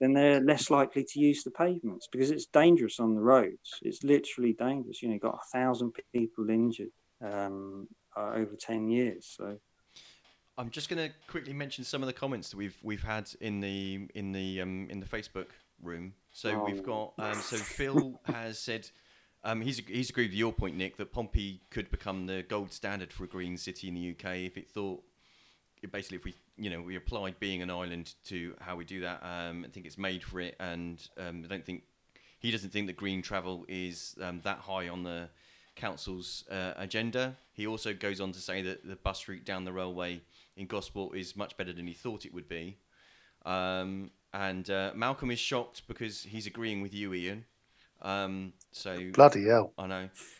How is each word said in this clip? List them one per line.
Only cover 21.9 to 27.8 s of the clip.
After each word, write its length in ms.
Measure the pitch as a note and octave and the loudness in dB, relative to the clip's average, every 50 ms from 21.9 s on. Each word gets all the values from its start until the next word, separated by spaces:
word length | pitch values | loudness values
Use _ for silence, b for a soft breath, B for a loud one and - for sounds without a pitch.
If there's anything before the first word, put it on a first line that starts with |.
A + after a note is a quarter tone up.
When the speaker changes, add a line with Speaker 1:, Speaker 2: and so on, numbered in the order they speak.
Speaker 2:
become 360 | - - - G#2 F#2+ F#2+ F#2 | -6 -6 -4 -4 -4 -4 -4
the 160 | F#2 F#2+ F#2+ F2+ | -4 -4 -4 -4
gold 320 | - G#2+ G#2 G2+ F#2 - | -2 -4 -4 -4 -4 -8
standard 360 | - - G2 G2+ G2+ F2+ D#2+ | -8 -6 -6 -6 -6 -8 -10
for 140 | - - F#2 | -8 -10 -10
a 40 | F2 | -8
green 280 | - F#2 F2+ F2 F2+ | -6 -6 -6 -4 -6
city 320 | F2 - F#2+ F2+ - - F#2+ | -6 -8 -10 -10 -10 -8 -8
in 60 | F2+ | -6
the 60 | F2 | -4
U 140 | F2 F2 E2+ | -4 -6 -6
K 300 | - - F#2+ F2+ F#2 F#2 | -6 -8 -6 -6 -4 -6
if 140 | F#2 - G2 | -6 -8 -12
it 100 | E2 - | -14 -10
thought, 340 | - G#2+ G2+ G2 F#2 F2+ - _ _ _ _ _ _ _ _ _ _ _ _ _ _ _ - F#2 - | -6 -4 -4 -4 -4 -8 -10 _ _ _ _ _ _ _ _ _ _ _ _ _ _ _ -14 -10 -8
basically, 240 | G2+ G2+ - G2 | -8 -8 -8 -10
if 80 | F2+ - | -10 -10
we, 100 | F#2 F2 - _ _ _ - | -10 -12 -12 _ _ _ -8
you 100 | G#2+ G2+ | -6 -6
know, 140 | F2 E2+ E2+ | -4 -6 -6
we 140 | F2+ F#2+ | -6 -8
applied 420 | F2+ - - A#2+ A2 G2 F#2+ F2+ - | -6 -4 -4 -4 -2 -4 -4 -4 -4
being 240 | G#2+ G2 F#2+ F2+ F2+ | -4 -4 -2 -2 -4
an 80 | F2+ | -4
island 440 | F2+ F2 | -4 -4